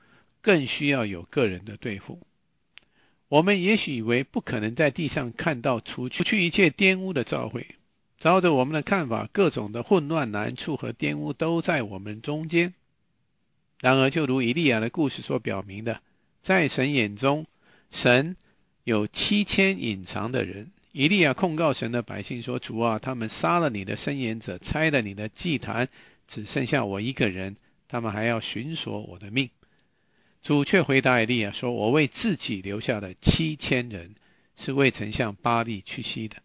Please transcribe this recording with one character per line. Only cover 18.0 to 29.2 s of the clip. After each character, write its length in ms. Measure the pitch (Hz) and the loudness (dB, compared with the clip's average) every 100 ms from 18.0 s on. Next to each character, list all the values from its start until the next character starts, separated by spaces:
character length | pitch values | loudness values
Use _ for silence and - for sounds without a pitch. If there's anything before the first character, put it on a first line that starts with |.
| 127 123 156 185 _ _ _ _ | 6 6 4 -6 _ _ _ _
有 240 | - 110 104 | 0 0 0
七 380 | - - 208 | -2 0 0
千 380 | 202 - 190 190 | 2 2 2 2
隐 220 | 113 98 | -4 -4
藏 280 | 90 98 107 | -6 -6 -4
的 120 | 127 | -2
人。 260 | 95 95 123 _ _ | -4 -6 -14 _ _
以 160 | 151 143 | 0 2
利 100 | 202 | 4
亚 140 | 156 | 4
控 200 | 127 185 | 2 0
告 180 | 156 160 | 2 0
神 200 | 127 117 | 0 -2
的 100 | 120 | -4
百 200 | 113 101 | -4 -10
姓 180 | 98 123 | -8 -8
说 180 | 117 123 | -6 -8
：“主 180 | - 113 | -6 -2
啊， 200 | 117 107 | 0 0
他 160 | - | -4
们 140 | 127 110 | -6 -6
杀 300 | - 160 175 | -2 0 2
了 100 | 160 | 2
你 160 | 107 | -2
的 120 | 98 107 | -6 -4
申 220 | - 143 | -4 -2
言 220 | 120 113 | -4 -4
者， 180 | - 90 | -8 -10
拆 320 | - 147 160 | -6 0 2
了 120 | 143 | 2
你 100 | 107 | -2
的 160 | 98 107 | -6 -10
祭 300 | - 175 139 | -6 -4 -2
坛， 300 | - 110 127 - - _ _ | -2 -2 -4 -6 -20 _ _
只 180 | - | -12
剩 220 | 104 143 127 | -6 -4 0
下 180 | 143 107 | 0 0
我 140 | 98 | -4
一 120 | 113 | -4
个 160 | 131 120 | 0 0
人， 280 | 92 95 101 _ _ _ | 0 -8 -10 _ _ _
他 120 | 123 | -6
们 100 | 113 | -4
还 140 | 104 | -2
要 160 | 113 117 | -2 -2
寻 340 | - 110 135 | -4 -8 -8
索 280 | 165 - 104 | -8 -6 -8
我 160 | 107 | -10
的 120 | 90 | -14